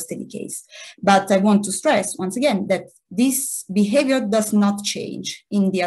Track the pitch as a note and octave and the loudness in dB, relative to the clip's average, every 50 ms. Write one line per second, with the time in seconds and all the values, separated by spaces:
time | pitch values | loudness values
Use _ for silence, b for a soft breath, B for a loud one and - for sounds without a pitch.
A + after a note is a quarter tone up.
0 | - - - - - - - - - - - - - B B B B B B B | -10 -10 -10 -12 -12 -12 -12 -12 -12 -12 -12 -14 -16 B B B B B B B
1 | - G3 G3 F#3+ G3 - G3+ F#3+ G3 G#3+ G#3 G3 G3+ F#3 F#3+ - - D#4 C#4 G#3 | 2 4 4 4 4 4 2 2 4 4 4 4 4 0 -6 -2 0 0 2 2
2 | G3 - - - F#3 F#3 - B3 C4 D4 C4 F#3 D3+ - F#3+ - - - _ _ | 0 -4 -6 -6 -6 -6 -4 0 0 0 0 0 0 -2 -2 -4 -4 -10 _ _
3 | _ _ F#3 F3+ B3 C4+ B3+ - - - - - - - F#3+ G#3 G#3 G3+ G#3 C#4+ | _ _ -2 0 2 2 2 0 -4 -6 -8 -10 -10 -4 0 2 2 4 4 2
4 | D4 C4 C4+ B3+ A3 G3+ G#3 A3 G#3 G#3+ G#3+ G#3 G3+ G3+ G3+ G3+ G3+ - - - | 2 2 2 0 0 0 0 0 0 2 2 2 2 2 0 -2 -4 -8 -6 -6
5 | - - - - - - - - _ _ - G3+ G3 F#3+ F#3 F#3 F3 | -8 -8 -10 -10 -10 -12 -12 -14 _ _ -2 0 0 2 2 0 -2